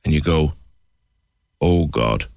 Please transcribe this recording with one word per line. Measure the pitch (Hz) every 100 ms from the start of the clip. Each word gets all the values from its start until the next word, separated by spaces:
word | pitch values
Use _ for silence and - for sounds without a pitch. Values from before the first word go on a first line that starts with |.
and | -
you | 76
go, | 78 80 76 - - _ _ _ _ _ _ _ _ _
"Oh | 85 87 78
God | - 57 53 -